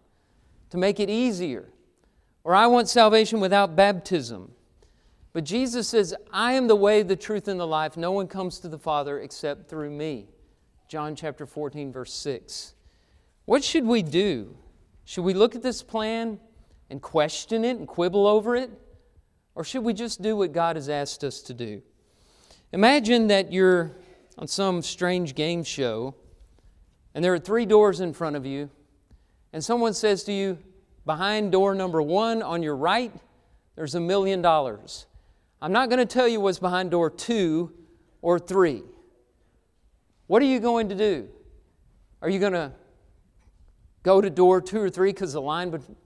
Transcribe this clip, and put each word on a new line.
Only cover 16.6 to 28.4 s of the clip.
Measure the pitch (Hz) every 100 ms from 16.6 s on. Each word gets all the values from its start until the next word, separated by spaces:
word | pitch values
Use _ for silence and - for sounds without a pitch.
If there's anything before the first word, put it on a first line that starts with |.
| _ _ -
and | 135
question | - 160 151 - - 226
it | 233 240
and | 147
quibble | - 175 202 202
over | 214 214 240
it? | 254 - - - _ _ _ _ _
Or | -
should | 160 262
we | 226
just | 202 233 -
do | 214 214
what | 180
God | 156 170 160
has | 139
asked | 147 143 -
us | 139 -
to | -
do? | 120 113 104 - _ _ _ _ _ _ _ _
Imagine | 185 226 285 220 240 220
that | 196 165
you're | 185 185 180 160 - - - _ -
on | 151
some | - 196 180
strange | - - 180 180 165 131
game | 156 170
show, | 160 - 123 110 131 - _ _ - _ _ _ _ _ _
and | 143
there | 180
are | 175
three | 180 220 214
doors | 214 208 175
in | 180
front | 135 165
of | 147